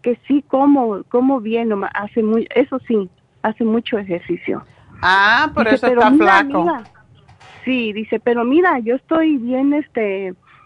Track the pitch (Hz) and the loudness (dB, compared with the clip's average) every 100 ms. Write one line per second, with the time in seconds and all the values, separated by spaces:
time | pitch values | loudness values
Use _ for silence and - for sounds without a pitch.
0 | 240 233 - 285 - 269 285 285 233 196 | -6 -4 -2 -2 0 2 4 4 2 -4
1 | - 240 262 269 214 226 233 202 190 - | -2 0 2 0 -2 -2 -2 -4 -4 -8
2 | 208 233 214 226 - 233 269 262 - 220 | -6 -2 0 0 0 0 0 -4 -2 -2
3 | 185 _ _ _ 220 220 226 226 - 214 | -2 _ _ _ -6 -2 -2 -2 -2 -6
4 | 196 175 - 175 - - - _ _ - | -4 -6 -6 -6 -6 -8 -10 _ _ -4
5 | 180 196 202 240 302 - 226 247 247 240 | 0 2 4 2 0 0 0 0 2 2
6 | 220 285 320 - 277 190 339 262 - _ | 4 4 4 4 2 -2 -2 -4 -10 _
7 | _ _ _ _ - - - 254 220 208 | _ _ _ _ -20 -10 -4 -2 -2 -6
8 | 214 233 247 240 233 311 359 277 220 262 | -4 -4 -2 0 2 2 2 0 -2 -4
9 | - 320 320 277 233 254 277 294 294 240 | -2 0 0 0 -2 -2 0 -2 -4 -4
10 | 208 190 190 180 _ _ | -4 -4 -8 -12 _ _